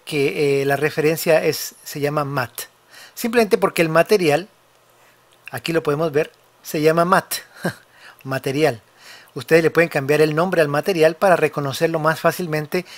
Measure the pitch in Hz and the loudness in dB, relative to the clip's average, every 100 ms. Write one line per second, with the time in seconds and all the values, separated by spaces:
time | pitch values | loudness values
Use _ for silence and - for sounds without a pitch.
0 | - 151 139 - 147 139 139 139 151 151 | -8 -2 -2 0 0 0 0 0 -2 0
1 | 151 160 - 156 165 143 - - - 156 | -2 0 2 2 2 -4 -6 -16 -14 -6
2 | 143 147 139 139 123 - - _ _ - | -4 -4 -4 -4 -8 -10 -16 _ _ -20
3 | - - 240 233 214 214 180 - 165 160 | -20 -10 -4 0 0 2 0 0 0 2
4 | 165 214 170 147 190 _ _ _ _ _ | 2 2 2 0 -2 _ _ _ _ _
5 | _ _ _ _ - 123 - 165 156 147 | _ _ _ _ -16 -12 -4 -4 -2 -2
6 | 165 143 165 _ _ _ - 165 151 165 | 0 -2 -4 _ _ _ -10 0 2 4
7 | 170 185 - - - - 175 - _ _ | 4 2 0 -8 -14 -10 -8 -8 _ _
8 | - - 135 135 135 135 156 117 _ _ | -20 -18 -8 -6 -4 0 0 0 _ _
9 | - - - - 123 160 160 160 165 151 | -20 -20 -18 -12 2 4 4 2 0 0
10 | 135 151 156 151 180 175 151 143 151 180 | 0 2 2 2 0 2 0 0 -2 2
11 | 156 170 202 165 151 147 143 127 165 165 | 2 4 2 2 2 -2 -6 -2 -2 0
12 | 151 160 170 156 180 151 151 185 170 | -2 0 -2 -2 -4 -6 -4 -6 -8